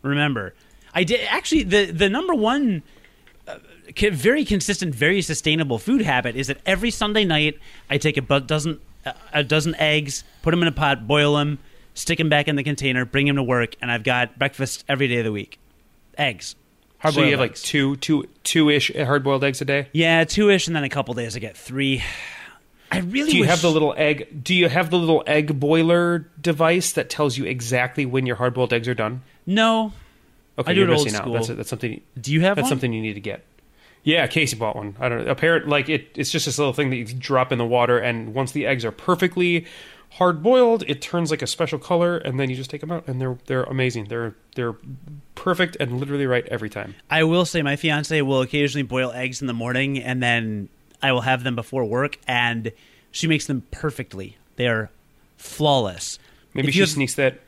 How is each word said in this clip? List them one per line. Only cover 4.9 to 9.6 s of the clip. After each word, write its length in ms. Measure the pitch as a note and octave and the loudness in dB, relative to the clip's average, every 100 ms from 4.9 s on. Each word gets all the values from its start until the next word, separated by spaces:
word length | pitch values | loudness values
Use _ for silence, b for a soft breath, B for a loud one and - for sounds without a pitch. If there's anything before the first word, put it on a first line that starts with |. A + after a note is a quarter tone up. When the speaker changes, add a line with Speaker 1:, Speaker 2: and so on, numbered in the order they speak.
Speaker 1:
very 300 | A#2+ D3 G3 | 0 2 2
sustainable 560 | D#3+ D#3 D#3 D#3+ D3 A2+ | 0 -2 0 0 0 -2
food 240 | G3+ C4 | 2 2
habit 320 | F#3+ B2+ B2 | 2 0 0
is 140 | A#2+ C3+ | -4 -6
that 100 | C#3 - | -4 -2
every 240 | F#3 A#3 | 0 -2
Sunday 340 | - G#3 G#3+ | -2 0 2
night 340 | G3 D3+ D3+ D3 B B B | 2 2 0 -2 B B B
I 100 | C#3 | 0
take 180 | D#3 C#3+ | 0 -2
a 60 | |
bu-, 180 | B2 C#3+ | 0 0
dozen, 400 | B2+ D#3 E3 D3 - - C#3 | 0 -2 -2 -6 -14 -14 -14
uh, 60 | - - | -14 -6
a 120 | D3+ | -4
dozen 320 | C#3 D#3 | 2 0